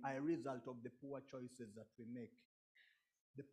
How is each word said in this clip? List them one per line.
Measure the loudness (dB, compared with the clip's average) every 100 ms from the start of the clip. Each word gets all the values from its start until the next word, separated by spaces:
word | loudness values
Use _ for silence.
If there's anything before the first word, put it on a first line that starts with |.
| 2
are | 4
a |
result | 6 6 4 0 -2
of | -4
the | -6 -6
poor | -4 -4 -4
choices | -6 -6 -6 -8 -8
that | -12 -10
we | -6
make. | -4 -4 -10 -20 _ _ -20 -20 _ _ _ _ -10
The | -8